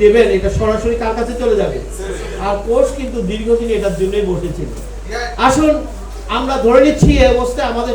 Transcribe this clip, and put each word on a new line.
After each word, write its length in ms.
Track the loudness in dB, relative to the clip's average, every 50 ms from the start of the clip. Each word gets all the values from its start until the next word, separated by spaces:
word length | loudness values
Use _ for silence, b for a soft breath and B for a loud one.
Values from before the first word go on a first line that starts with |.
দেবেন, 240 | 6 6 6 6 4 2 2
এটা 140 | 0 0 0 0 0
সরাসরি 360 | 0 0 0 0 0 -2 -2 -2
কার 120 | -2 -2 -2 -2
কাছে 140 | -4 -4 -4 -2
চলে 120 | 0 2 2 2
যাবে? 180 | 0 0 -2 -4 -6 -8 -8 -8 -8 -8 -8 -8 -8 -8 -8 -6 -4
আর 80 | -2 -2 -2 -2
কোষ 200 | 0 2 2 2 0 -2 -6
কিন্তু 200 | -8 -6 -6 -4 -4 -4
দীর্ঘদিন 380 | -4 -4 0 0 0 0 0 0 -2
এটার 220 | 0 0 -2 -2 -2
জন্যই 280 | -2 -2 0 0 -2 0
বসেছিল। 360 | -2 -2 -4 -4 -6 -6 -8 -8 -8 -10 -10 -12 -12 -12 -12 -10 -8 -8 -8 -6 -4 0 2
আসুন, 260 | 2 4 4 4 4 2 2 -2 -8 -10 -12 -14 -12 -12 -12 -8 -4 -4 -2
আমরা 160 | -2 -2 -2 2 2
ধরে 160 | 4 4 6 4
নিচ্ছি 240 | 4 4 4 4 4 6 6 6
এই 40 | 4 4
অবস্থায় 340 | 2 0 -2 -2 -2 -2 -2
আমাদের 220 | -2 -2 -2 -2 -2